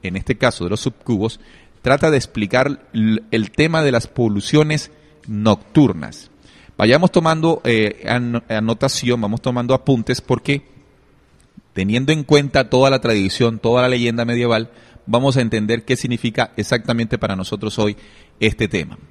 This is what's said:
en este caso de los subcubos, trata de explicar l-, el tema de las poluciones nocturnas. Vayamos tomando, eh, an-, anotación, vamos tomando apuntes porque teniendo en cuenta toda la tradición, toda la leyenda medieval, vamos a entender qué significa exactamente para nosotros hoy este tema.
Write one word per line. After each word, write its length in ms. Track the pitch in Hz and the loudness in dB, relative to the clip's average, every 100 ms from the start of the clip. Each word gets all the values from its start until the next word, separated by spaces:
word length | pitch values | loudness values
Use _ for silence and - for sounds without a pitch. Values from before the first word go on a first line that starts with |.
en 140 | 95 92 | -8 -8
este 200 | - 131 | -4 0
caso 280 | 127 - 87 | 0 -2 -4
de 60 | |
los 100 | 104 | -4
subcubos, 580 | - - - 110 110 - - - _ - | -4 -8 -4 -2 -2 -6 -20 -20 _ -8
trata 300 | - 135 160 | 0 2 4
de 60 | 143 | 2
explicar 680 | - - 104 123 135 139 - | -2 -4 0 2 0 -2 -8
l-, 320 | 110 110 107 - | -2 0 0 -2
el 200 | 113 104 | -4 -2
tema 300 | - 156 160 | 0 2 2
de 120 | 147 | 2
las 140 | 120 - | 0 -2
poluciones 840 | - 117 101 - 147 151 151 - - _ _ - | -2 0 0 2 2 4 0 -6 -20 _ _ -8
nocturnas. 1040 | 107 107 98 - - 135 82 65 - - _ _ - - - | 0 2 0 2 4 4 2 -10 -16 -20 _ _ -20 -20 0
Vayamos 360 | 107 135 180 | 4 4 4
tomando, 480 | - 165 160 165 160 | 2 0 0 0 0
eh, 400 | 120 113 104 - - | 0 0 0 -4 -4
an-, 340 | 120 120 117 113 | -2 -2 -4 -4
anotación, 720 | 110 110 113 135 - 123 120 | -4 -2 -2 -2 -2 -2 0
vamos 200 | 107 110 | -2 -4
tomando 320 | 135 123 120 | -4 -4 0
apuntes 460 | 131 - 131 113 127 | 0 2 0 0 -6
porque 440 | - 127 - 143 - - _ _ _ _ _ _ _ - _ | -2 -4 -2 -6 -6 -20 _ _ _ _ _ _ _ -20 _
teniendo 400 | - 95 117 135 | -6 -2 0 0
en 140 | 156 139 | -2 4
cuenta 440 | 147 143 139 123 | 2 4 -2 2
toda 200 | 127 135 | 2 2
la 100 | 135 | 2
tradición, 600 | 123 110 95 - 117 113 | 0 0 0 0 0 0
toda 220 | 117 123 | 0 2
la 60 | 127 | 2
leyenda 380 | 123 120 117 117 | 0 -2 -2 -2
medieval, 440 | 120 120 110 117 - - - - | -2 0 0 -4 -14 -20 -20 -2
vamos 320 | 120 135 131 | 0 2 2
a 40 | |
entender 440 | 117 110 107 117 - | 0 -2 -2 -4 -2
qué 100 | 127 | -4
significa 560 | 123 120 120 110 113 - | -2 -4 -4 -4 -4 -4
exactamente 600 | 107 120 110 117 113 117 | -2 -2 -2 -4 -2 -4
para 200 | 104 95 | -4 -4
nosotros 420 | 95 104 107 107 | -6 -6 -6 -2
hoy 160 | 107 101 - - - _ | -2 -2 -16 -20 -20 _
este 260 | 110 - 107 | -2 0 -2
tema. 300 | 95 73 - - | -2 -6 -12 -20